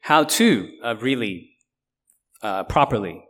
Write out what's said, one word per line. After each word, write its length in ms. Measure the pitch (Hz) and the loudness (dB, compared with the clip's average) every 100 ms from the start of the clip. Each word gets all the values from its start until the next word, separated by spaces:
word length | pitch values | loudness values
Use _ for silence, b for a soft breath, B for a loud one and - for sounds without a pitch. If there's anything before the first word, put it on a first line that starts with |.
how 220 | - 151 | 2 2
to, 460 | 151 - 226 120 85 - | 2 2 4 4 -2 -10
uh, 120 | 120 110 | -8 -4
really, 520 | 123 131 107 87 - _ _ _ _ _ _ _ _ _ | -4 -2 -4 -8 -16 _ _ _ _ _ _ _ _ _
uh, 220 | 107 95 | -6 -6
properly 600 | - 156 139 117 95 - - | -2 0 0 0 -6 -10 -20